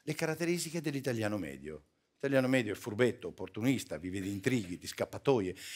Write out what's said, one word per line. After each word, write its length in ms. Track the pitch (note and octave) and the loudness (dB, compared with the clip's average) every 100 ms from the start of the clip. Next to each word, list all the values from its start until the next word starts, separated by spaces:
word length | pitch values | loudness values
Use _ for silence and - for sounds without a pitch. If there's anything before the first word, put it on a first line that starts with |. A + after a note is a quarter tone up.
le 120 | - D3+ | -6 -4
caratteristiche 640 | D#3+ D#3 E3+ F3 D#3+ E3 | -2 0 0 0 -2 -4
dell'italiano 580 | D#3 C#3 C3 A#2 G#2+ G#2+ | -4 -2 -2 0 0 0
medio. 460 | D2+ C2+ D2 D2+ - _ _ _ | -4 -8 -10 -12 -14 _ _ _
L'italiano 340 | C#3 C3+ B2+ | 2 4 6
medio 240 | C3 A2 | 4 2
è 40 | F#2 | -2
furbetto, 520 | A#2 G#2+ B2 - F2 | -4 4 4 4 -6
opportunista, 680 | - F#2 A2 B2+ A#2 - D#2 | -10 -10 0 2 2 0 -6
vive 240 | F2+ G2 | -4 -4
di 120 | F#2+ | -2
intrighi, 440 | G2+ - B2+ F2+ F2 | 0 2 2 0 -6
di 80 | - | -8
scappatoie. 680 | - - - - B2+ F#2 - - | -4 -4 0 2 4 2 -4 -10